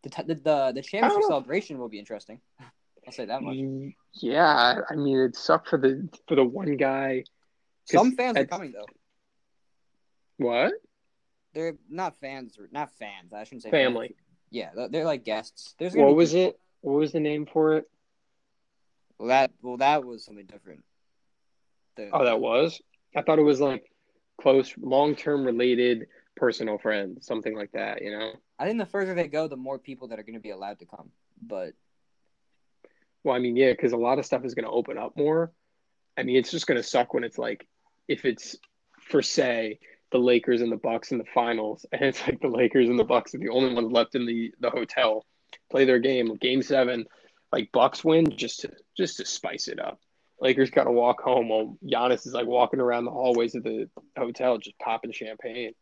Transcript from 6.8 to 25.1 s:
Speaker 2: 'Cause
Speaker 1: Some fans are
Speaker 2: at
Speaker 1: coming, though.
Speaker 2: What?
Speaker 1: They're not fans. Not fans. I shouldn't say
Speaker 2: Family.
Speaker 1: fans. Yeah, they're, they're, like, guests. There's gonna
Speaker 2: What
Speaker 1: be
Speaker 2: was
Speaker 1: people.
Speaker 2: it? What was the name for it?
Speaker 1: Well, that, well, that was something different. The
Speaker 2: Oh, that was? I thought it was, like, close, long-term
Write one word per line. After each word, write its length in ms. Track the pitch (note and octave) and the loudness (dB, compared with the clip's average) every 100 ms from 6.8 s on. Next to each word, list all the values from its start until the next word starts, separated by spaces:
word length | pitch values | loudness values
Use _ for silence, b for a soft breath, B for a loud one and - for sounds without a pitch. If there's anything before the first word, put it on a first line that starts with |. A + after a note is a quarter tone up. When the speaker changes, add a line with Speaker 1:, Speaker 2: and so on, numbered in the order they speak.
| C#3 C3+ C3+ C3 - _ _ _ _ _ - | 0 0 -2 -4 -8 _ _ _ _ _ 2
Speaker 2:
'Cause 100 | F3 | 4
Speaker 1:
Some 120 | A#3+ | 4
fans 260 | B3+ B3 A3+ | 2 0 0
are 20 | |
Speaker 2:
at 60 | C#3 | -2
Speaker 1:
coming, 240 | F3+ D#3+ | -4 -10
though. 140 | G#2 G#2 _ _ _ _ _ _ _ _ _ _ _ _ _ _ _ | -14 -18 _ _ _ _ _ _ _ _ _ _ _ _ _ _ _
Speaker 2:
What? 340 | B2 A#2+ E3+ G#4+ _ _ _ _ _ _ _ | -2 0 0 -2 _ _ _ _ _ _ _
Speaker 1:
They're 240 | D3+ E3 D#3 _ | -8 -8 -8 _
not 280 | E3+ F#3 - | -8 -8 -8
fans. 360 | C#3 C3+ B2 _ G2 | -14 -14 -16 _ -14
Not 220 | C#3+ D3 _ | -10 -10 _
fans. 340 | G#2+ G2 F2 | -16 -16 -16
I 120 | G#2 | -16
shouldn't 180 | G#2+ B2 | -16 -16
say 60 | - | -4
Speaker 2:
Family. 380 | D#3 C3 A#2+ A2+ | 0 0 -2 -8
Speaker 1:
fans. 80 | - _ _ _ | -16 _ _ _
Yeah, 200 | A#2 F2+ | -12 -10
they're, 140 | F#2+ A#2+ | -10 -6
they're, 160 | D3 | -4
like, 200 | D#3+ C#3+ | -4 -4
guests. 500 | A2 G#2+ - - - _ | -6 -8 -8 -20 -20 _
There's 160 | F3 | -4
gonna 120 | D#3+ C#3 | 4 6
Speaker 2:
What 60 | |
Speaker 1:
be 40 | D3+ | 8
Speaker 2:
was 160 | E3 | 6
Speaker 1:
people. 160 | E3+ F#3 | 4 0
Speaker 2:
it? 100 | - _ _ | -2 _ _
What 120 | C#3+ C#3 | -2 0
was 140 | D3+ | 0
the 80 | D#3+ | -2
name 260 | D3+ D3+ D3+ | -4 -4 -4
for 300 | - D#3 D#3 | 0 2 2
it? 140 | - _ _ _ _ _ _ _ _ _ _ _ _ _ | -2 _ _ _ _ _ _ _ _ _ _ _ _ _
Speaker 1:
Well, 100 | A#2 | 2
that, 240 | C3 C3+ _ | 2 2 _
well, 160 | B2 B2 | -12 0
that 260 | C3+ D3+ | 2 2
was 200 | B2+ A2+ | -2 -14
something 220 | - G#2 G2 | -18 -20 -20
different. 380 | G#2 G2 D2+ _ _ _ _ _ _ _ _ _ _ _ - | -20 -20 -20 _ _ _ _ _ _ _ _ _ _ _ -18
The 140 | G#2 | -6
Speaker 2:
Oh, 120 | D3+ | 0
that 160 | B2+ A2+ | 2 2
was? 400 | A#2+ A#2 E3 E3 _ _ _ D3+ | 0 2 0 -2 _ _ _ -4
I 60 | |
thought 160 | D3 D#3 | 2 4
it 40 | |
was, 180 | D3 C3+ | 6 6
like, 240 | C#3+ C3 _ _ _ _ _ - | 2 -2 _ _ _ _ _ 0
close, 320 | C#3 C3+ C3 - | 4 4 4 -6
long-term 680 | C3 C3 D3 | 0 2 2